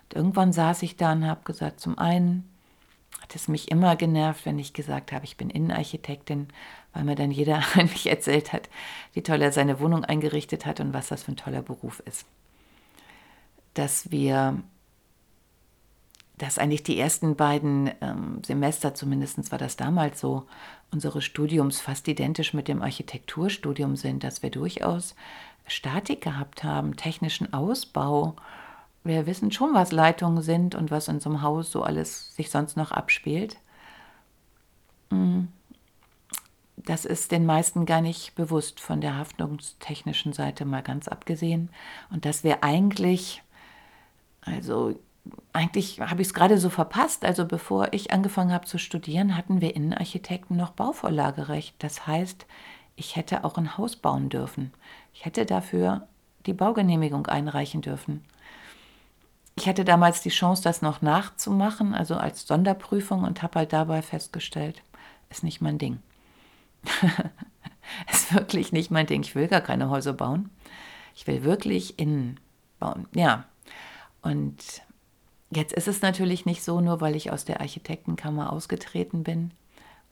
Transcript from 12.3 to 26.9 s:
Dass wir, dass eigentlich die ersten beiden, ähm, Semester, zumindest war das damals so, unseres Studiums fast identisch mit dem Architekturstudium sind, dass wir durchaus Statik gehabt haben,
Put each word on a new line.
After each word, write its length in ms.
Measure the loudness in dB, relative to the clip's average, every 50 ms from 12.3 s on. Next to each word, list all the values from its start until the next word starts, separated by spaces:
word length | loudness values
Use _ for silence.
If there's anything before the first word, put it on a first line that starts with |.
| _ _ _ _ _ _ _ _ _ _ _ _ _ -20 -20 -20 -20 -20 -20 -20 -20 -20 _ _ _ _ _ _ -4
Dass 380 | -2 -2 0 0 -2 -4 -2
wir, 500 | 0 2 2 4 4 4 4 2 2 -2 -6 -10 _ _ _ _ _ _ _ _ _ _ _ _ _ _ _ _ _ _ _ _ _ _ _ _ _ _ _ _ _ -20 -20 _ _ -10
dass 200 | -6 -4 -2 0
eigentlich 260 | 2 2 0 0 0
die 160 | -2 0 0
ersten 360 | 2 0 0 0 0 0 2
beiden, 560 | 2 2 2 2 2 2 2 2 2 2 0 -2 -4
ähm, 400 | -6 -6 -4 -4 -6 -6 -8 -8 -6
Semester, 480 | -4 -2 0 2 0 0 0 -2 -4 -4
zumindest 580 | -2 -4 -2 -2 -2 -2 -4 -4 -8 -8 -6
war 80 | -6 -6
das 180 | -6 -6 -6 -4
damals 420 | -2 0 2 2 2 0 -2 -4
so, 280 | -4 -2 -2 -4 -6 -10 -16 -20 -20 -20 -20 -20 _ -6
unseres 320 | -6 -4 -4 -4 -4 -4 -6
Studiums 560 | -4 -2 -2 0 2 4 4 2 2 0 -2
fast 280 | -4 -6 -6 -4 -2 -4
identisch 480 | -2 0 0 -2 0 0 -2 -2 -2
mit 120 | -4 -2 -2
dem 140 | -2 -2
Architekturstudium 1120 | -2 -4 -4 -6 -10 -10 -12 -14 -12 -10 -6 -2 -2 -2 -2 -2 -4 -4 -2 -2 -2 -2 -2
sind, 280 | -2 -2 -4 -4 -4 -4
dass 180 | -6 -8 -6
wir 80 | -6 -6
durchaus 640 | -4 -4 -4 -4 -4 -2 0 0 0 0 -4 -6 -10 -14 -20 -18 -18 -18 -18 -20 -20 _ _ -10
Statik 500 | -8 -6 -4 -2 -2 -2 -2 -2 -4 -4
gehabt 420 | -4 -4 -4 -4 -6 -8 -8 -8 -4
haben, 320 | -2 -2 0 -2 -2